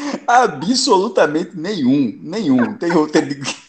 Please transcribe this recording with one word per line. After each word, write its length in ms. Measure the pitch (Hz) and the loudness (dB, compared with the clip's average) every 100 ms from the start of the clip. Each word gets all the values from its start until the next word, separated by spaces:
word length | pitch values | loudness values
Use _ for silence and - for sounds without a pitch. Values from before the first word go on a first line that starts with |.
| 294 - - | -8 -6 2
absolutamente 1300 | 240 240 147 165 254 - 196 208 220 160 151 185 175 | 2 2 0 -2 -2 2 2 2 2 2 0 -6 -8
nenhum, 600 | 165 208 127 143 123 - | -6 -2 2 2 0 -4
nenhum. 540 | 143 196 175 127 113 104 | -10 -6 0 2 2 -2
Tem 140 | 170 | 0
roteiro 380 | 170 151 156 139 | 2 2 2 0
de 120 | 143 135 - | -6 -8 -10